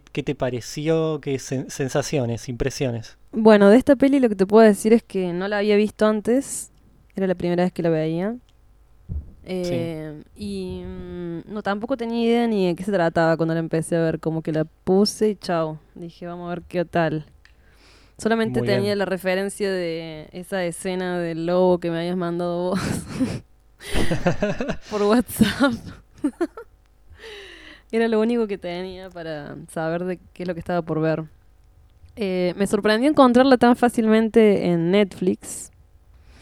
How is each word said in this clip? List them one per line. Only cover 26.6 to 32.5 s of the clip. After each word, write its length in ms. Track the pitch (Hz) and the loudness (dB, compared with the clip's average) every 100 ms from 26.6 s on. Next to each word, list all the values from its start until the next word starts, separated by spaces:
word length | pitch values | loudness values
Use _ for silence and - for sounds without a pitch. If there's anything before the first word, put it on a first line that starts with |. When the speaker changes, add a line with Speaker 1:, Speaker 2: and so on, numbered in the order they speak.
| 466 _ _ _ - - 453 415 381 - - - _ | -20 _ _ _ -20 -20 -20 -20 -20 -20 -20 -20 _
Speaker 2:
Era 160 | 226 226 | -2 2
lo 120 | 214 | 2
único 280 | 220 240 214 | 2 0 -2
que 100 | 196 | -4
tenía 520 | 175 175 185 185 190 | -8 -8 -8 -12 -14
para 460 | 175 160 151 143 143 165 | -12 -10 -10 -12 -14 -12
saber 320 | 170 160 170 | -6 -4 -2
de 160 | 180 180 - | -4 -6 -10
qué 100 | - | -10
es 40 | 180 | -8
lo 60 | |
que 60 | 170 | -6
estaba 220 | - 175 | -4 -2
por 180 | 165 156 | -2 0
ver. 240 | 160 160 156 - _ _ _ _ _ _ - - | 0 -2 -6 -16 _ _ _ _ _ _ -20 -8
Eh, 360 | 196 185 180 | -4 0 0